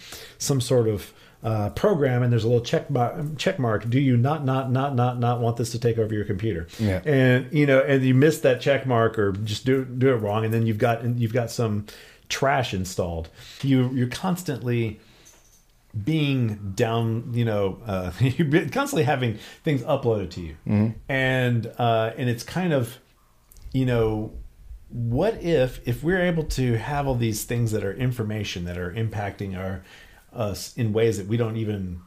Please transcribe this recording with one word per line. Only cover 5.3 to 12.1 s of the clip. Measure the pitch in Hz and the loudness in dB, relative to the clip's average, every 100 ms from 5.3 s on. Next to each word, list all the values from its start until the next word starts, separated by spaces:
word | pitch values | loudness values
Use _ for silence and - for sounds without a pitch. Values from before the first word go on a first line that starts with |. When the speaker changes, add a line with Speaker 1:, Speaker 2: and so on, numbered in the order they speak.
| 120 | 0
Speaker 1:
want | 117 113 | 0 0
this | 113 | -4
to | 113 | 0
take | 120 110 | 0 2
over | 104 | 0
your | 107 | -2
computer? | 101 95 113 90 87 - | -2 -2 -2 -2 -6 -2
Speaker 2:
Yeah. | 107 92 | 0 0
Speaker 1:
And, | 147 135 127 127 127 | 2 4 4 4 2
you | 147 143 | 2 4
know, | 135 | 4
and | 147 139 | 4 4
you | 131 | 4
miss | 127 151 151 | 6 4 4
that | 139 123 | 2 2
check | 143 131 123 | 2 0 2
mark | 117 113 110 | 2 2 2
or | 101 | 0
just | 95 110 104 | 0 -4 -4
do, | 127 135 | 0 0
do | 131 127 131 | 0 0 2
it | 123 | 2
wrong. | 104 104 | 0 0
And | 110 | 0
then | 113 113 | 2 0
you've | 104 | 2
got, | 117 117 | 0 0
and | 120 120 | -2 0
you've | 113 | 0
got | 123 117 | 0 -2
some | - 117 104 104 - - | -2 -2 -2 -6 -16 -20